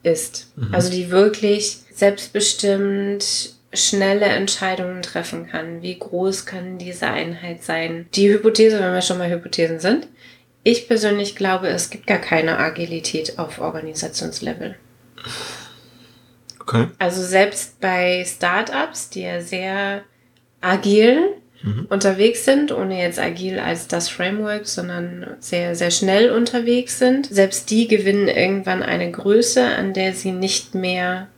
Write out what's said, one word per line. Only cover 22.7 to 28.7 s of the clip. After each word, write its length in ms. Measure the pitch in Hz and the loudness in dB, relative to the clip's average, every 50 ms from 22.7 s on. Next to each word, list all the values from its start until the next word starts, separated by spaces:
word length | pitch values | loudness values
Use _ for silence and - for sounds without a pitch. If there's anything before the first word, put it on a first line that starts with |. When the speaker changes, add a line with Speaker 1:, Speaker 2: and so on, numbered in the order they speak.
Speaker 1:
ohne 280 | - - 190 190 190 180 | -2 -2 -2 -4 -2 -2
jetzt 180 | 180 175 170 - | -2 -4 -2 -2
agil 380 | - 170 170 175 185 190 190 - | -4 -4 -4 -6 -6 -6 -4 -4
als 260 | - - 170 170 - - | -2 -4 -4 -4 -4 -4
das 200 | - 170 170 - | -4 -4 -4 -4
Framework, 580 | - - 180 185 202 214 214 208 208 214 214 | -4 -4 -4 -2 -2 -2 -4 -4 -4 -6 -6
sondern 680 | - - - 175 180 175 175 175 175 175 175 180 - - - | -8 -6 -6 -6 -6 -6 -8 -8 -8 -10 -12 -14 -14 -14 -14
sehr, 340 | - - - 175 175 175 170 | -8 -4 -4 -2 -2 -2 -2
sehr 140 | 170 175 170 | -2 0 0
schnell 380 | 170 - 202 190 190 202 226 247 | 0 2 2 4 6 6 6 6
unterwegs 680 | - 226 240 233 - 247 233 233 240 247 247 - - - | 6 4 0 2 0 -2 2 2 2 2 2 -2 -2 2
sind, 280 | 262 254 262 277 277 | 4 4 4 2 0
selbst 440 | - 202 196 196 190 196 - - - | 0 4 4 4 4 2 -6 -4 0
die 160 | 214 220 233 220 | 2 2 4 4
gewinnen 380 | 220 202 190 196 202 202 202 175 | 2 2 4 2 2 4 2 2
irgendwann 540 | - - 175 185 196 196 190 190 | 2 2 2 2 0 -2 -2 -2